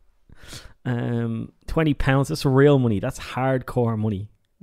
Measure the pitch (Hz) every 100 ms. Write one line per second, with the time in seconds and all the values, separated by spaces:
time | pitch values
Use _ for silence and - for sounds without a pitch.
0 | _ _ _ - - - - - 123 120
1 | 123 117 117 113 117 _ - 165 156 139
2 | - 135 135 123 143 135 143 139 120 98
3 | 120 - - - 131 131 120 123 117 107
4 | 110 95 107 _ _ _